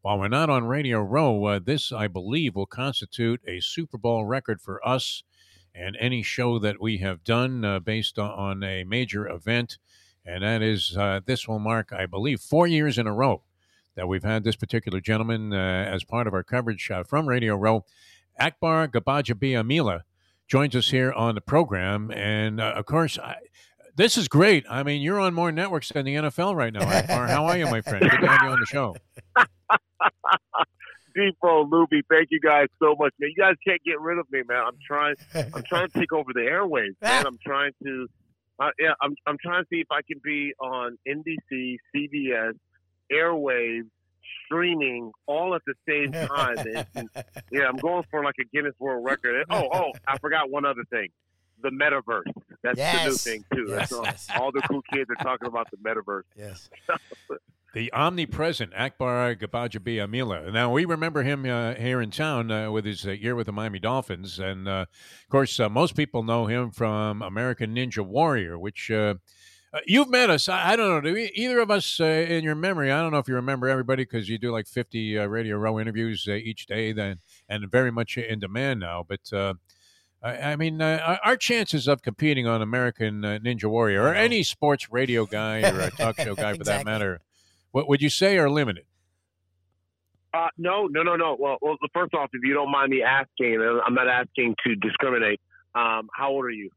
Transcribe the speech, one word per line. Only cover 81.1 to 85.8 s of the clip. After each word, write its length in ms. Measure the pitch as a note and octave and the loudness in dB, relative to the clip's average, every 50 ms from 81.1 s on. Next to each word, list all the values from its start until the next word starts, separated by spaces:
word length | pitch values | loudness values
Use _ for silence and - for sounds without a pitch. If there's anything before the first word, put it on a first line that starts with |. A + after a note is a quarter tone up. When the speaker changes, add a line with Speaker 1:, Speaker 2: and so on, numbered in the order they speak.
| F3+ G3 - G#3+ | 0 2 4 2
Speaker 1:
our 40 | B3+ | 2
chances 500 | - - - A#3+ A#3 D#4 - - D3 A#2 C#3 | 2 2 0 0 0 0 0 -2 0 2 2
of 120 | C#3+ B2+ | 2 2
competing 460 | - B2+ G#2+ - D3+ D3+ D3 C3 A#2+ | 0 -8 -4 0 0 2 2 2 2
on 160 | A#2 A2+ A2+ | 2 2 0
American, 600 | A2 G#2+ A#2+ B2+ B2 B2 - - A2+ A2 G#2 G#2 | 0 0 0 0 0 0 0 -2 -2 -2 -2 -2
uh, 160 | G#2 G#2 G#2 G#2+ G#2+ | -2 -2 -4 -2 -2
Ninja 220 | B2 B2 A2+ - G#2+ | -4 -2 0 0 2
Warrior 360 | A2 A#2 A#2 G#2+ G2 G2 A2+ | 4 4 4 4 4 6 4
or 40 | D3 | 4
Speaker 3:
I 40 | E3+ | 4
know. 60 | G3+ | 4
Speaker 1:
any 220 | A3 A#3+ A#3+ G#3+ D#3+ | 2 4 4 2 0
sports 460 | - - _ D3+ D3 C#3+ C3 - - | -2 -2 _ 2 2 2 2 -2 -4
radio 360 | A2+ B2 C3+ B2+ A#2+ A#2 A2 | -2 -2 0 2 2 2 2
guy 340 | G2+ G#2+ G#2+ A2 A2 A2 A2 A2 A#2 | 0 -2 -2 -2 -2 0 2 2 2
or 80 | G2+ F#2+ | 2 2